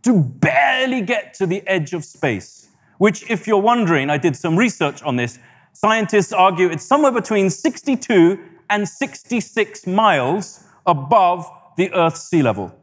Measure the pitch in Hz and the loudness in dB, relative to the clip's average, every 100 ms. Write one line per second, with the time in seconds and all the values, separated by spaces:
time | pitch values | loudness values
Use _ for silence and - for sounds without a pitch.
0 | 240 214 127 123 151 131 226 262 262 254 | 2 2 0 0 0 2 2 0 -2 -4
1 | 185 226 - - 190 196 190 190 147 175 | -2 -4 -6 -6 -4 -4 -2 -4 -2 -8
2 | - - 143 101 - - _ _ _ _ | -10 -6 -4 -4 -8 -20 _ _ _ _
3 | 208 - - 208 - 208 208 240 190 156 | 0 0 -6 -6 0 0 2 0 2 0
4 | 139 147 170 135 170 165 240 - 147 - | 0 0 -2 -2 -2 0 0 0 -4 -4
5 | 151 123 120 - - _ _ - 208 220 | -6 -4 -4 -8 -20 _ _ -2 0 0
6 | 208 208 180 202 185 170 180 160 - 277 | 2 0 0 2 2 4 0 -2 0 2
7 | 285 240 - 214 190 185 320 - - 262 | 2 0 -2 0 0 0 -6 -4 -4 -4
8 | - 202 170 190 - - - 208 208 - | 2 4 4 2 -10 -20 -4 -4 -4 -6
9 | - - - 240 - - 208 - 185 190 | -10 -10 -6 -6 -4 -4 -4 -6 -4 2
10 | 220 156 127 190 180 - _ _ - 156 | 2 2 0 -4 -6 -16 _ _ -2 -2
11 | 151 226 180 180 160 - _ - 185 190 | 2 2 4 0 -8 -20 _ -4 -2 2
12 | 165 - - 170 123 104 90 - | 0 -2 -2 0 0 -2 -8 -14